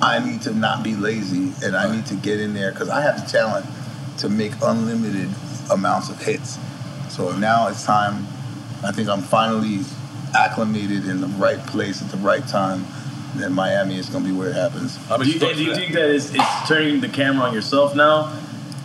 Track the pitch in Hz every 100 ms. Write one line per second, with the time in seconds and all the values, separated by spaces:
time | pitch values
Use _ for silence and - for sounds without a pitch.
0 | 117 117 123 117 120 107 110 110 107 107
1 | 104 113 98 92 92 - 98 95 101 110
2 | 107 98 101 104 107 104 98 - 95 113
3 | 147 - - 117 113 101 95 - - -
4 | - - 104 104 107 - 117 113 113 117
5 | 110 98 90 98 - - - 98 98 98
6 | 98 95 - 107 - - - - - -
7 | - - 90 92 107 117 113 104 - 107
8 | 104 101 101 - - - - - 101 101
9 | 107 101 90 113 113 110 107 101 95 -
10 | - - - 110 110 - 110 107 101 101
11 | 95 92 92 98 98 104 - 104 104 95
12 | - 95 98 95 - 104 95 95 95 -
13 | - - - - 98 92 95 98 95 95
14 | 90 92 92 92 92 87 90 - 87 -
15 | - 117 131 165 - 151 160 - 180 170
16 | 151 143 131 127 - - - 156 156 147
17 | 123 135 139 135 123 113 104 139 143 139
18 | 151 156 151 - - - - -